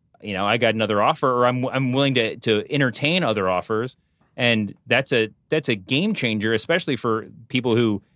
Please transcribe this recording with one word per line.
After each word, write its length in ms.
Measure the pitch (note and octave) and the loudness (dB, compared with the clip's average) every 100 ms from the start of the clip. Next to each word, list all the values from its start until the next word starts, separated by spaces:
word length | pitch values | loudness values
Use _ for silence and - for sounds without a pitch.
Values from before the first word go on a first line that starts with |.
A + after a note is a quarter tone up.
| _ _ | _ _
you 100 | G#2 | -8
know, 120 | F#2+ | -4
"I 120 | G2+ A#2 | 0 2
got 180 | A#2 | 0
another 260 | A2 G#2+ G#2 | 0 0 2
offer," 300 | A#2+ D#3+ C3+ | 2 2 0
or 160 | B2 B2 | 2 2
I'm, 180 | B2+ B2 | 2 -2
I'm 260 | C3 C3 | -2 0
willing 220 | C3 C#3 | 2 2
to, 220 | B2+ A2 E2 | 2 0 -2
to 260 | B2 G#2+ - | 0 0 0
entertain 540 | C#3 C3 - C#3+ F3+ | 0 0 0 -2 0
other 260 | C#3 G#2 F#2 | 0 0 0
offers. 480 | F2+ - A2 B2 - _ _ _ - | 0 -2 -4 -4 -10 _ _ _ -2
And 380 | B2 A2+ G2+ - - | 0 2 -2 -6 0
that's 240 | B2 C3+ | 0 2
a, 160 | B2 A2 _ - | 0 0 _ -4
that's 180 | D#3 D3 | -4 -2
a 80 | G#2+ | -4
game 380 | F#2 C3 G#3 | -2 -2 -2
changer, 380 | G#3 A#2+ G#2+ A2 | -2 -2 -2 0
especially 440 | A2+ - E3+ - B2+ | -2 0 -2 -2 -4
for 320 | A#2+ A2 - - A#2 | -2 -2 -6 -18 -6
people 300 | B2+ B2 A2+ | -2 0 2
who 260 | A2+ G2+ _ | 2 0 _